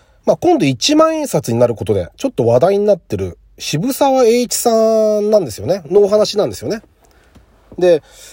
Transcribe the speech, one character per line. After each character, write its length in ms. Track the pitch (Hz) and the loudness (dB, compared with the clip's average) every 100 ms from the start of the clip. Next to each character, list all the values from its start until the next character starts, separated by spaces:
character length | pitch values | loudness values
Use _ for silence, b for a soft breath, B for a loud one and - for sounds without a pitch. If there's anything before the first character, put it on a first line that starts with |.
| b b | b b
ま 120 | - 160 | -2 0
あ、 20 | |
今 220 | 339 320 | 2 2
度 80 | 143 | 0
一 260 | 127 - | -2 0
万 220 | 302 320 320 | 2 2 0
円 120 | 285 | -4
札 240 | 156 - | -4 -4
に 60 | 117 | 0
な 80 | 120 | 0
る 80 | |
こ 100 | 113 | 0
と 120 | 110 101 | -4 -4
で、 140 | 87 - | -4 -8
ち 100 | 277 | -6
ょ 20 | |
っ 40 | |
と 140 | - 117 | -2 0
話 140 | 120 | 2
題 180 | 180 202 | 2 2
に 80 | 208 | 0
な 80 | |
っ 60 | 190 | 0
て 180 | - 92 | -2 -8
る 220 | 92 - _ - | -8 -10 _ -16
渋 340 | - 151 240 | -8 -6 -4
沢 340 | - 277 262 226 | -2 0 2 2
栄 180 | 240 | 2
一 100 | 240 | -2
さ 160 | - 233 226 220 220 214 214 | -4 0 2 2 2 2 0
ん 120 | 208 | 2
な 80 | 214 | 0
ん 60 | 143 | 0
で 40 | |
す 100 | 98 | -6
よ 60 | 110 | -4
ね。 160 | 196 143 | -6 -2
の 140 | 196 | 0
お 60 | 196 | 2
話 300 | 214 202 202 | 2 0 -2
な 80 | 147 | -4
ん 60 | |
で 40 | - | -4
す 60 | |
よ 80 | 123 | -8
ね。 140 | 220 - _ _ b b b b b b - | -8 -10 _ _ b b b b b b -2
で、 240 | 180 160 B B B | 2 2 B B B